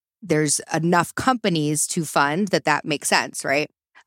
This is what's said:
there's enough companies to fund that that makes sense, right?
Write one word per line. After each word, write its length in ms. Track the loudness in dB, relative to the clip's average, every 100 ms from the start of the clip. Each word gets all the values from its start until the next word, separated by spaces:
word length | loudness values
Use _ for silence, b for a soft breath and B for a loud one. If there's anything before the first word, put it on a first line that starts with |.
| _ _
there's 380 | -2 0 2 -2 -2
enough 440 | -2 2 2 2 -2
companies 720 | -2 0 0 0 0 -2 -2
to 180 | -4 -2
fund 440 | 0 0 0 0
that 160 | 0 2
that 200 | 0 0
makes 220 | -4 0
sense, 360 | 0 0 -4
right? 280 | -2 -2 -2 _ _ _